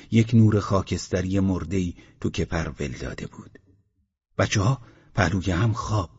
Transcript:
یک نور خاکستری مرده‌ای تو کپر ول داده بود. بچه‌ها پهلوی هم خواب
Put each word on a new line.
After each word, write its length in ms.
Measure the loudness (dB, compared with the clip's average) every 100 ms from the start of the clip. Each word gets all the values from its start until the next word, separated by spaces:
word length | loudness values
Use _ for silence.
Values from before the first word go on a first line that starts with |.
| -2
یک 240 | 2 4
نور 260 | 6 6 4
خاکستری 800 | 2 -2 0 -6 -4 -4 -2 0
مرده‌ای 540 | 0 0 -2 -4 -4 -6 -16 -8
تو 100 | -6
کپر 420 | -4 -4 -2 -4 -6
ول 120 | -8
داده 340 | -8 -12 -10 -14
بود. 320 | -14 -20 -20 _ _ _ _ _ _ _ -2
بچه‌ها 440 | 0 2 0 0 -6 -20 _
پهلوی 360 | 0 0 0 -2
هم 220 | 0 0
خواب 380 | -2 -2 -4 -4